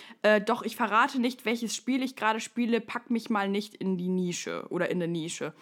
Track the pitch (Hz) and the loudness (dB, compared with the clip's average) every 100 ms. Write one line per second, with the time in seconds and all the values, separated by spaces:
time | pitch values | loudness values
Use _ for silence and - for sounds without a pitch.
0 | - - 214 214 214 226 226 - 220 214 | -20 2 6 6 4 -2 -2 -2 2 4
1 | 277 269 240 254 208 233 226 - - 262 | 4 2 0 0 -4 -2 -4 -4 -2 0
2 | 262 - 214 220 - - 240 226 226 233 | -2 0 0 0 -4 -2 2 0 -2 -10
3 | - 233 - 214 196 202 208 - 190 185 | -2 -2 0 0 2 0 -2 -6 -2 0
4 | 180 185 180 170 - 85 - 175 180 180 | 0 0 0 -4 -6 -6 -4 -2 0 0
5 | 170 170 160 - 147 - | -2 -2 -4 -6 -8 -4